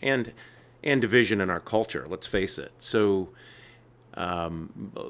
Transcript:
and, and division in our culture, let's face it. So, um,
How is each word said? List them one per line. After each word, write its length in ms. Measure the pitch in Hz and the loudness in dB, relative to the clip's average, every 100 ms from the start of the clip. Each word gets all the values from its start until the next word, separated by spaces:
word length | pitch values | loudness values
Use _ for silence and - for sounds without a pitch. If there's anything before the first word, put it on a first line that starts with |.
and, 320 | 135 131 113 - - - - - | 0 0 -2 -8 -20 -20 -20 -8
and 160 | 151 135 | 0 2
division 400 | 117 120 104 104 | 4 6 6 4
in 120 | 92 | 0
our 80 | 85 | -2
culture, 480 | - 110 110 71 65 | 0 0 0 -4 -6
let's 160 | 92 - | -8 -2
face 320 | 101 98 - | 0 0 -4
it. 140 | 65 - | -10 -12
So, 500 | - 113 104 98 - - - - - - - _ _ - | -2 2 4 2 0 -10 -20 -20 -20 -20 -20 _ _ -8
um, 800 | 90 87 85 82 80 - 98 - - | -4 -4 -4 -6 -10 -12 -14 -12 -12